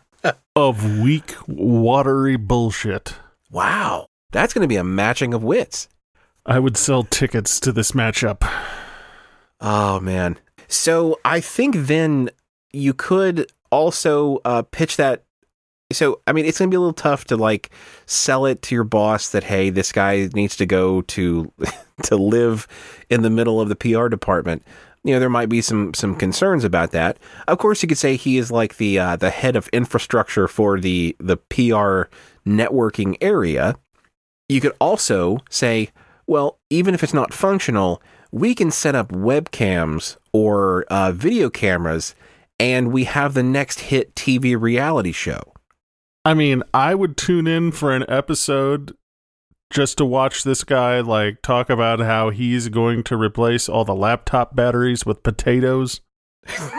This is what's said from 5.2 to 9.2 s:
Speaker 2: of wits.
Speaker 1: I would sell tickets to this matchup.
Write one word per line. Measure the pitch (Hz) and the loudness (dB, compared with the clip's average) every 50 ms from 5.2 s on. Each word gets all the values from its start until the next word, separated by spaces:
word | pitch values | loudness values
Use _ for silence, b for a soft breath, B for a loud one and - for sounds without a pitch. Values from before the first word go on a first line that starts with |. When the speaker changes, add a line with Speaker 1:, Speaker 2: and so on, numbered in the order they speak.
| 139 120 120 | -2 -2 -2
Speaker 2:
of | 113 110 | -2 -2
wits. | 120 180 247 - - - - - - _ _ _ _ _ _ _ _ _ _ _ | 0 0 0 -2 -4 -8 -12 -12 -14 _ _ _ _ _ _ _ _ _ _ _
Speaker 1:
I | - 117 | 0 0
would | 131 131 131 107 | 2 2 2 0
sell | - - - 135 127 113 | 0 0 2 2 0 0
tickets | - - - 135 - - 113 101 - - - | -2 -2 -2 -2 0 -2 -2 -2 -2 -4 -2
to | - 131 | -2 -2
this | 110 110 107 - | 0 0 -2 0
matchup. | - 135 113 113 - - 127 107 95 - - B B B B B B B B B B B B B B B | 0 0 0 0 -2 -2 -2 -2 0 -2 -2 B B B B B B B B B B B B B B B